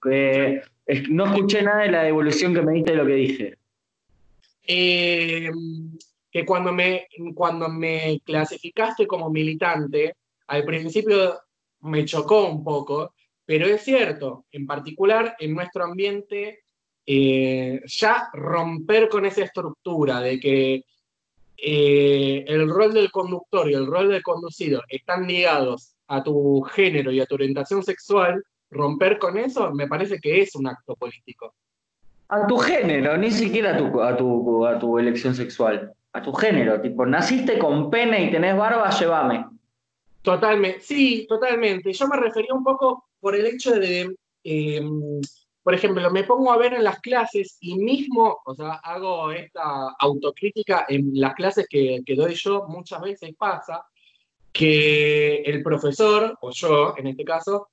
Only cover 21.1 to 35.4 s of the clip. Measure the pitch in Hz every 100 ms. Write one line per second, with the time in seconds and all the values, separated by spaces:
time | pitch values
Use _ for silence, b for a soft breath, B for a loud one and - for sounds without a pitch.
21.1 | _ _ _ _ - 147 151 143 143 143
22.1 | 139 139 135 139 156 156 175 214 220 196
23.1 | 190 180 180 - 196 151 143 135 170 196
24.1 | 196 165 170 170 - 165 156 - 135 -
25.1 | 180 185 180 175 151 131 123 - _ _
26.1 | 139 135 147 143 139 131 - 190 151 135
27.1 | 131 131 143 135 139 139 196 185 - -
28.1 | 196 180 180 202 _ _ 139 143 143 185
29.1 | 208 185 190 254 262 190 143 143 147 202
30.1 | 190 147 170 196 147 135 127 - 117 120
31.1 | 117 - 120 113 _ _ _ _ _ -
32.1 | _ _ 208 202 247 247 349 202 147 139
33.1 | 156 214 220 214 190 208 160 135 123 117
34.1 | 123 127 120 120 113 117 117 117 117 120
35.1 | 117 131 127